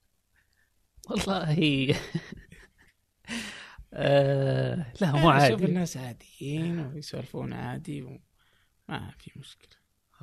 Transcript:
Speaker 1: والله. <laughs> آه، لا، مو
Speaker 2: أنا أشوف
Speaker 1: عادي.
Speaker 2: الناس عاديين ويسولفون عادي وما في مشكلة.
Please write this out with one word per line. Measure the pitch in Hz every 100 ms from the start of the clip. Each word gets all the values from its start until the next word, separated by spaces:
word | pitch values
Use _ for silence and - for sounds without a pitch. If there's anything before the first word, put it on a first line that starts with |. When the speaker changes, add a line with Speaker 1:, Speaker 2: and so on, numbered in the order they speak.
| _ _ _ _ _ _ _ _ _ _ -
Speaker 1:
والله. | 208 196 185 156 151 151 135 135 135
<laughs> | - - - - - - - _ _ _ _ _ - 233 214 - - - -
آه، | - 139 139 139 139 135 131 131 123 160 -
لا، | 175
مو | 143 160
Speaker 2:
أنا | 139
أشوف | 139
Speaker 1:
عادي. | 214 185
Speaker 2:
الناس | 180 170 135
عاديين | 127 113 - - 139 151 170 170
ويسولفون | 135 151 147 139 131 - 131
عادي | 123 123 131 156 143
وما | 131 135 _ _ _ _ _ _ - 135 - -
في | - 131
مشكلة. | - - _ _ _ _ _ -